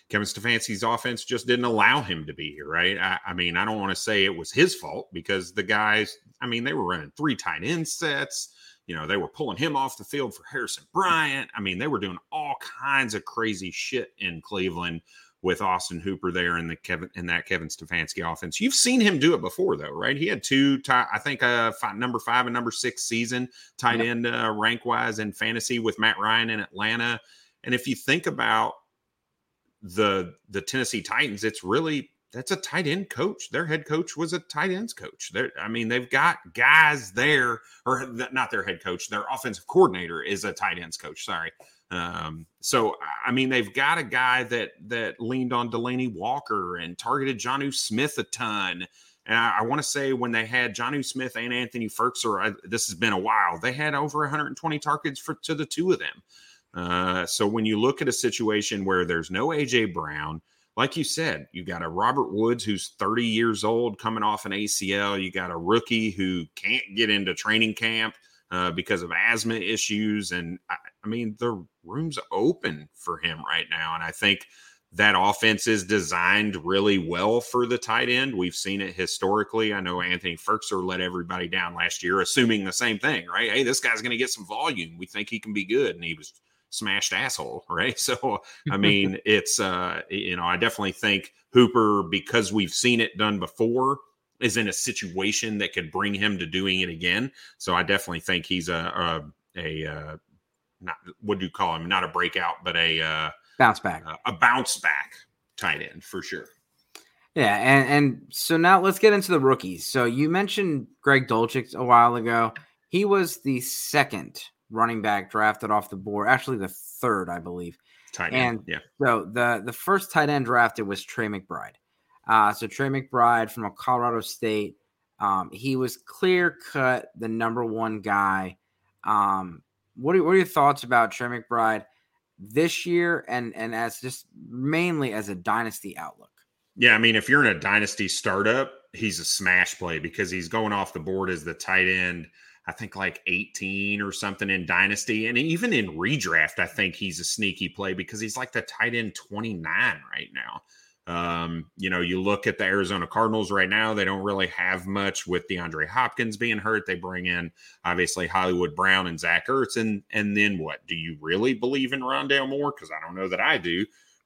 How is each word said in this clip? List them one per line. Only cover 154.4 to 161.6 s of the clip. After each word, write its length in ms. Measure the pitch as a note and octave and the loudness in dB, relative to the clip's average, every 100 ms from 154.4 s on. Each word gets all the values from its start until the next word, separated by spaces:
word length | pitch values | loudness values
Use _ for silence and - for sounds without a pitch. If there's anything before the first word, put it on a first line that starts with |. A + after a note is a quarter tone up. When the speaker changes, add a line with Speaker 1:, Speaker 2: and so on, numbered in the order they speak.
| F#2 | 0
Speaker 1:
have 380 | - F2+ F#2 F#2 | 0 -2 -2 -2
much 400 | G2+ G2 - - | -2 -2 -2 -2
with 220 | F2 - | -4 -2
DeAndre 400 | F#2 E2+ D#2 D#2 | -6 -6 -4 -2
Hopkins 480 | A#2+ A#2+ - A2+ G2+ | 0 0 -2 -4 -2
being 220 | A#2+ G#2+ | -2 -2
hurt. 280 | G#2 A2 G2 | 0 -2 -2
They 100 | F2+ | -6
bring 320 | F2+ F#2 F2+ | -6 -4 -2
in, 220 | F2 E2+ - - _ F2 | -2 -4 -10 -20 _ -2
obviously, 420 | F2+ F2 - E2+ | 2 0 0 0
Hollywood 480 | F#2+ F#2 F2+ F2 D2+ | 2 2 2 0 2
Brown 320 | F#2+ F#2+ F2+ | 4 4 2
and 100 | D#2+ | -2
Zach 300 | E2+ E2+ - | 0 0 0
Ertz. 300 | C3+ A#2 A#2 | 0 0 0
And, 260 | A2 G2+ - | -2 -2 -2
and 240 | A2 G#2 G#2 | 0 2 4
then 220 | G#2 F#2 | 4 2
what? 280 | D2+ C#2+ - | -4 -8 -8
Do 100 | E2+ | -8
you 220 | E2 D2+ | -8 -8
really 320 | D#2 F2+ B2+ | -2 2 2
believe 400 | A#2 | 0